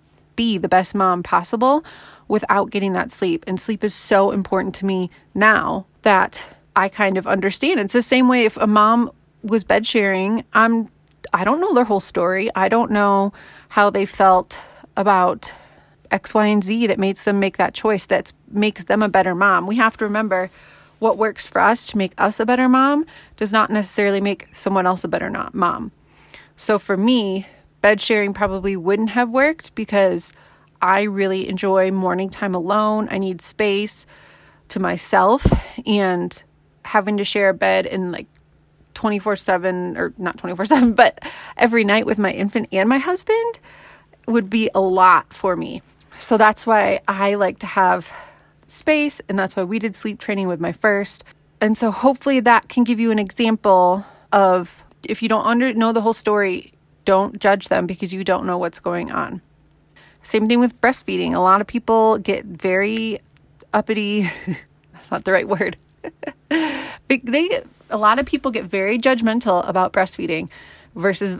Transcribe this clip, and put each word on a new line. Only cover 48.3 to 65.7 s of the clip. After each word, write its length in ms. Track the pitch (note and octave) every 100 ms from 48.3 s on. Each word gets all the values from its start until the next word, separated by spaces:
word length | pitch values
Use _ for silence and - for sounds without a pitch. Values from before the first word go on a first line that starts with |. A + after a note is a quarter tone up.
| - _ _ -
space, 540 | - - D4+ D4 - -
and 100 | G3
that's 160 | F#3+
why 100 | -
we 140 | F3+ A3
did 160 | G#3+
sleep 240 | F#3+ G#3+ G3+
training 300 | - G3+ F#3
with 120 | E3+
my 120 | E3+
first. 520 | F3 A3 G3+ G3+ - - _ _ _
And 160 | G#3+ A3
so 140 | A3+
hopefully 500 | - C4 C4 C#4 C4
that 300 | A#3 A3+ -
can 140 | -
give 140 | A#3+ A3+
you 120 | A3+
an 80 | G#3+
example 880 | G3 - A3+ A3 G#3 F#3 F3+ F#3+ - - _
of, 500 | G3+ F#3+ F#3 F3 - - _
if 200 | - A3
you 60 | A3
don't 160 | A3
under-, 300 | - A#3+ G#3+
know 180 | G#3 A3+
the 80 | A3+
whole 140 | G#3+
story, 580 | A3+ - G#3 G3+ F3+ - _ _ _
don't 340 | - F#3+ G3+ G3
judge 300 | G3+ G3 -
them 180 | F#3 F3+
because 280 | F#3 F#3
you 100 | F#3+
don't 220 | G3 F3+ F#3
know 100 | F3+
what's 240 | F3 -
going 320 | - F3 E3+
on. 300 | - D3+ F#3 - _ _ _ _ _ _ _
Same 260 | - A3 A3
thing 100 | A#3+
with 220 | B3 -
breastfeeding. 540 | A#3+ B3+ - F#3 F3
A 60 | F3
lot 200 | F#3 G3
of 60 | G#3
people 500 | A#3+ A3+ A3+ A3 G#3
get 300 | G3+ G3 G#3
very 720 | E3+ F#3+ F#3 G3+ A3+ A3 G#3 - _ _ _ -
uppity. 480 | G#3 - F#3+ G#3 G#3 F3+ - - E3
<laughs> 300 | - _ _
That's 160 | - -
not 140 | F#3
the 80 | -
right 160 | F#3 -
word. 280 | F#3 F#3